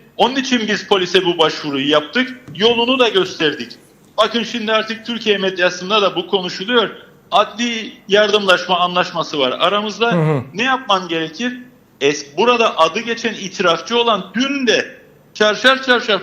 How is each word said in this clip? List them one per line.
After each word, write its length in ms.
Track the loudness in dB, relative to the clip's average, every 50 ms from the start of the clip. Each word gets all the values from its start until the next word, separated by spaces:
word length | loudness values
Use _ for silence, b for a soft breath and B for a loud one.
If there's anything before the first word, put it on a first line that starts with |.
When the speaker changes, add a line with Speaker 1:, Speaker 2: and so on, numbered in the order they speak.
| -20 -6 _
Speaker 1:
Onun 200 | 0 0 2 0
için 320 | -2 -2 0 0 0 0 0
biz 180 | -2 -2 0
polise 380 | 0 0 0 2 2 2 2 2
bu 140 | 2 2 2
başvuruyu 500 | 2 2 0 -2 -6 -6 -4 -2 0 2
yaptık. 440 | 2 2 2 0 -2 -2 -2 -2 -6 -14 -18 -12 -2
Yolunu 420 | 0 2 2 2 2 0 0 2 2
da 100 | 2 2
gösterdik. 640 | 2 0 0 -2 -2 -2 -2 -2 -2 -4 -8 -12 -16 -20 -20 -20 _ _ _ _ _ 0
Bakın 240 | 0 0 0 -4
şimdi 300 | -4 -4 -6 -6 -2 0
artık 340 | 0 0 0 -2 -8 -10 -8
Türkiye 320 | -8 -8 -4 0 0 0 0
medyasında 640 | 0 -2 0 2 0 0 0 -2 -4 0 0 2
da 140 | 2 2 0
bu 100 | -2 -4
konuşuluyor, 640 | -2 -2 -2 -2 -4 -8 -8 -4 0 0 2 2 0 -4 -10 -20 -20 -20 -20 _ 0
adli 600 | 2 2 2 0 -2 -6 -4 -4 -4 -6 -8 -10 -14 -14 -4 2
yardımlaşma 720 | 4 4 4 4 2 2 4 4 2 2 2 0 0 2
anlaşması 580 | 2 2 2 0 0 0 -2 -4 -4 -2 -2 0
var 180 | 0 0 0 0
aramızda. 520 | 0 0 0 0 -2 -4 -4 -2 0 0
Speaker 2:
Hı 40 | 2
hı. 260 | 2 2 2 0 -2 -4 -6 -6
Speaker 1:
Ne 80 | -4
yapmam 460 | -2 0 -2 -2 0 0 0 0 0 -2
gerekir? 520 | -2 -2 -4 -4 -6 -4 -6 -6 -6 -8 -14 -20 -20 _ _ _ _ 0
Es-, 360 | 0 0 0 0 -6 -6 -2
burada 420 | 0 2 2 4 2 2 2 2 2
adı 220 | 2 2 2 -2
geçen 340 | -4 -4 -4 -4 -4 -4 -4
itirafçı 640 | -6 -10 -8 -4 0 2 2 2 0 -2 -2 0 0
olan 320 | 2 2 0 0 -2 -4 -4
dün 320 | -2 -2 -2 -2 -2 0
de 300 | 2 2 2 0 -2 -8 -20 -20 -20 _ _ _ _ -2
çarşaf 500 | 0 2 2 2 2 2 2 2 2 2
çarşaf 380 | 0 0 2 2 0 -2 -2